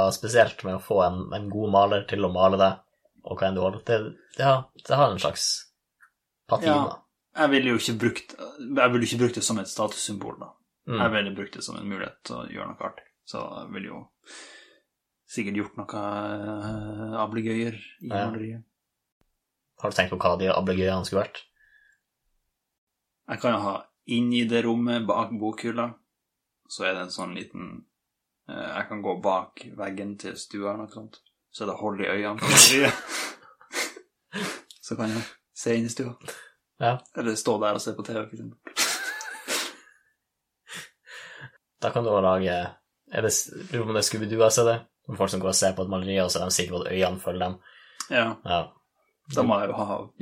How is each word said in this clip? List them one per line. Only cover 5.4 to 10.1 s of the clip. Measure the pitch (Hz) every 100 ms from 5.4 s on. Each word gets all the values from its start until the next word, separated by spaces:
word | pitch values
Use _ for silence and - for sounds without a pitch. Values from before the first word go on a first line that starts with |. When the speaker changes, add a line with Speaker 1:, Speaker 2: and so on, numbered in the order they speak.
| - - - _ _ _ _ _ _ _ -
Speaker 1:
patina. | 110 160 147 135
Speaker 2:
Ja, | - _ _ _ 160
jeg | 147
ville | 135 127
jo | 113
ikke | - 110
brukt, | 113 - - -
jeg | - - 120 135 123
ville | 120 110
ikke | 120
brukt | 123
det | 117
som | - 110
et | 95
statussymbol, | - 107 - -